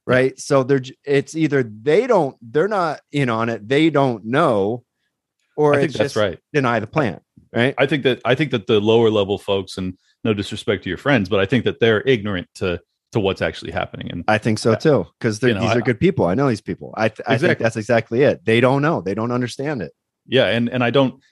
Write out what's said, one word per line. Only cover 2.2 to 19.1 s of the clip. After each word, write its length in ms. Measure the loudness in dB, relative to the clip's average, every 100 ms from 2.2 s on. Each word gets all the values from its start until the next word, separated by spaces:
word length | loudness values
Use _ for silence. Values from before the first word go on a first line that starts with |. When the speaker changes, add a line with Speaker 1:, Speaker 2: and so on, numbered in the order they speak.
| 0 -6
Speaker 1:
they're 260 | -4 -2 0
not 320 | 0 -2 -4 _
in 180 | -2 -2
on 200 | 0 -2
it, 180 | -4 -2
they 220 | 2 2
don't 340 | 2 0 -2 -2
know, 580 | 0 2 2 0 -4 -10 _ _ _ _ _ _ 0
or 160 | 2
Speaker 2:
I 40 | 2
think 120 | 0
Speaker 1:
it's 80 | -2
Speaker 2:
that's 160 | -2
Speaker 1:
just 20 | 0
Speaker 2:
right. 240 | -2 -4 _
Speaker 1:
deny 260 | -2 0 0
the 80 | -2
plan, 320 | -2 -2 -4 _ _ _
right? 200 | -2 0 0
Speaker 2:
I 80 | 0
think 180 | 0
that, 180 | 0 0
I 120 | 0 0
think 160 | 0
that 160 | -2 0
the 120 | 2
lower 300 | 4 4 4
level 280 | 2 0 -2
folks, 400 | -2 -4 -4 -8
and 200 | -8 -10 _ _
no 100 | -4
disrespect 500 | -2 -4 -6 -4 -4
to 60 | -4
your 80 | -4
friends, 300 | 0 0 2
but 120 | 0
I 60 | 2
think 200 | 0 0
that 140 | 2
they're 220 | 2 4
ignorant 460 | 2 0 -2 -8 -10 -6
to, 240 | -4 -4 _ _ _
to 80 | -2
what's 220 | 0 0
actually 300 | -2 -4 -8
happening. 380 | -6 -8 -8 -12
And 120 | -6 0
Speaker 1:
I 100 | 0
think 220 | 0 0
so 120 | 0
Speaker 2:
Yeah. 60 | 2
Speaker 1:
too, 280 | 2 2 0 -6
'cause 200 | -6 -2
they're, 100 | 0
Speaker 2:
You 60 | 0
know, 60 |
Speaker 1:
these 100 | 0
Speaker 2:
I 60 | 0
Speaker 1:
are 40 |
good 180 | 0 0
people. 260 | 0 2 0
I 100 | 0
know 120 | 0
these 140 | -2
people. 320 | -6 -10 -10 -2
I 120 | -2
th-, 120 | -2 -4
I 60 |
think 120 | 0
Speaker 2:
Exactly. 200 | 0 0
Speaker 1:
that's 120 | -2 -2
exactly 440 | 0 0 0 2
it. 220 | 2 2 0
They 140 | 4
don't 200 | 4 2
know. 180 | 0 -2
They 140 | -4